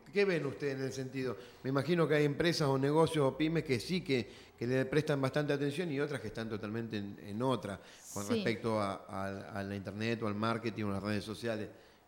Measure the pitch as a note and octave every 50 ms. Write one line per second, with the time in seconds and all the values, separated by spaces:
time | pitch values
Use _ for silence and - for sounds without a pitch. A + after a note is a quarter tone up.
0 | - - C#3 G3 G3+ G3 F3+ D#3+ C#3+ C#3 - - D3 C#3+ C3+ C3+ C3+ C3 G#2 B2+
1 | C3+ B2+ A#2+ C3+ C3 B2+ A2+ - - - - - - B2 C3+ C#3 B2+ C3+ F3+ F3
2 | E3 C#3 D3+ D3+ D3+ D3 C#3 - D#3+ F3 D#3+ E3 D#3+ C#3 C3+ C3+ C3+ C#3 D3 D#3+
3 | E3 D3+ D#3+ D#3 C#3+ C3+ C3 - D#3 D#3+ E3 E3 D#3 - C3 A#2 - - E3+ F#3
4 | - - C#3 B2 A2+ - - - - - - - A#2 A#2+ B2+ C3 C3 C3 C#3+ D3+
5 | D3 - D3 C#3 C3+ C3 - D3 D3+ C#3+ C#3+ C#3 C#3+ C#3+ C3+ C#3+ F#3 E3+ C#3 C3+
6 | C#3+ D3+ D3 B2 G#2+ G#2+ - B2+ A2+ A2+ A2+ G2+ G#2+ G#2 G#2+ A#2 A#2 A2+ A2+ G#2+
7 | G2+ G2+ G2 - - G2+ G2+ G#2+ B2 C3+ B2+ A2+ - G2 G2 F#2 - - - -
8 | - - - G2 G2+ G2+ A#2 A2+ G2+ A#2 A2+ G#2+ - A2+ A2+ G#2+ G#2 G2 G2 -
9 | - - G2+ G2 G2 G2 G2 G2 G2+ - G#2+ G2+ G2 G2 G2+ G2+ F#2+ G#2 F#2+ G#2
10 | A2 A2+ A#2 A2 A#2 G#2+ G#2 G2+ A2 A2+ A#2 A2+ G#2+ A#2 G2 A2 G#2+ G#2 G2 G2
11 | F#2+ G#2 G#2+ G#2 F#2 A2 A2 F#2 A2+ A#2 A2+ G#2+ G#2+ - - - - - - _
12 | _